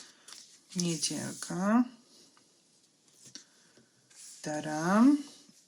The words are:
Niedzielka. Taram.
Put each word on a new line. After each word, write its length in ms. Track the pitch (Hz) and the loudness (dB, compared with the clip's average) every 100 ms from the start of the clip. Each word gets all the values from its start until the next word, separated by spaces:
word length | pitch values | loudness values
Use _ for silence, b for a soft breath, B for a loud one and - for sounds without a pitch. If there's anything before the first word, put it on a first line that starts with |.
| B B B B B B - 180 | B B B B B B -10 -4
Niedzielka. 1080 | 175 160 - 151 131 - - 170 196 233 247 - - - - _ _ _ _ _ _ _ _ _ - - b b b b b b _ - - - | -2 -2 -4 -4 -8 -10 -8 -4 2 2 0 -6 -20 -20 -20 _ _ _ _ _ _ _ _ _ -20 -20 b b b b b b _ -20 -20 -14
Taram. 760 | 156 151 151 151 170 208 254 294 B B B _ | -8 -8 -6 -2 2 6 6 6 B B B _